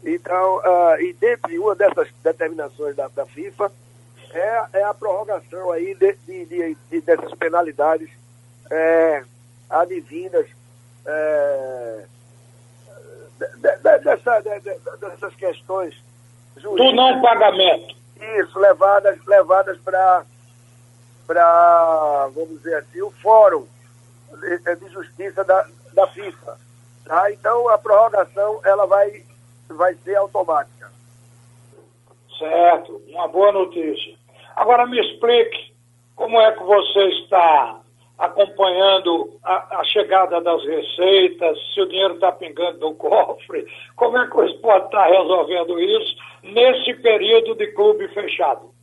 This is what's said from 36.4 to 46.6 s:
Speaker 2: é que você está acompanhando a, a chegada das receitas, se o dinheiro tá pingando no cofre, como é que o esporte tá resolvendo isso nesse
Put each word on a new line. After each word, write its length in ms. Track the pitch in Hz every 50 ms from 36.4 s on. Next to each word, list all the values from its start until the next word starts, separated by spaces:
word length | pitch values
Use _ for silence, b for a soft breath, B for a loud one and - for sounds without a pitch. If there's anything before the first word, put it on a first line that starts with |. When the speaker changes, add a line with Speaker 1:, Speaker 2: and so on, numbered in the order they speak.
Speaker 2:
é 120 | 220 220 214
que 100 | - 185
você 380 | 180 202 202 185 - - 196 196 190 - -
está 600 | - _ 196 185 175 165 156 143 127 - - - _ _ _ _ _ _ _ _
acompanhando 1200 | 175 180 - - 202 196 - - 196 190 180 180 190 196 196 190 180 175 170 160 139 - - - _
a, 380 | - 185 190 - - - 180
a 40 | 160
chegada 560 | - - 214 190 - 185 190 190 175 175 170
das 220 | 170 170 170 160 -
receitas, 960 | 139 160 156 - - - - 180 185 196 196 185 180 170 - 175 165 151 143 - - -
se 60 | 196 196
o 40 |
dinheiro 320 | 185 185 185 190 190 175 170
tá 140 | 180 180 175
pingando 460 | - 185 165 147 143 175 175 165 165
no 160 | 156 156 156
cofre, 720 | - - - 196 214 185 - - - - - - 156 123 B B B B B B
como 220 | - 240 240 233
é 100 | 254 247
que 100 | - -
o 80 | - 220
esporte 460 | - - - - 226 208 190 185 -
tá 160 | - 208 190
resolvendo 720 | 160 175 190 180 156 185 180 160 151 180 180 170 165 175 170
isso 380 | 175 196 214 220 - - - B B B B B B
nesse 520 | 190 202 226